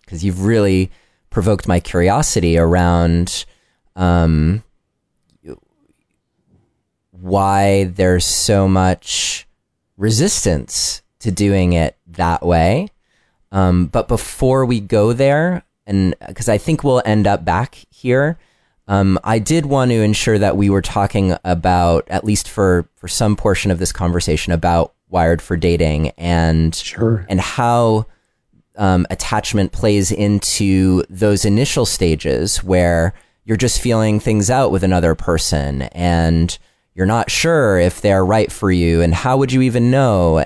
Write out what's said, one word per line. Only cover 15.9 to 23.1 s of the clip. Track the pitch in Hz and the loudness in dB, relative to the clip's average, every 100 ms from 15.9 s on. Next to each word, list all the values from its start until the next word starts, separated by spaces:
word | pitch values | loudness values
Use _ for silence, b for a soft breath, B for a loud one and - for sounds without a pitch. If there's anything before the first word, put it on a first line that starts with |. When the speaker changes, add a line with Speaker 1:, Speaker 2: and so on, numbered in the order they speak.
| 98 92 - - 95 | 0 0 -2 -12 -8
Speaker 1:
'cause | - | -2
I | 107 | -2
think | - 156 | -2 -2
we'll | 143 127 | 0 0
end | 110 107 101 | 0 0 2
up | 98 | 0
back | 85 87 127 - _ | 0 -2 -4 -10 _
here, | _ 127 131 147 165 _ _ _ _ - | _ -2 0 0 -4 _ _ _ _ -2
um, | 101 98 92 | 0 2 0
I | - 117 | 0 -2
did | 104 165 147 | 0 -2 0
want | 139 127 | 0 2
to | 117 | 2
ensure | 107 104 - 107 | 2 0 0 2
that | 98 98 | 2 2
we | 101 | 2
were | 98 | 2
talking | - 104 98 107 95 - | 0 -2 -2 0 0 -2
about, | 90 87 90 87 87 82 - | -2 -2 0 2 2 0 -2
at | 92 | -6
least | 107 104 - | -2 -4 -4
for, | - 95 90 82 _ | 0 2 2 -2 _
for | |
some | 90 | -10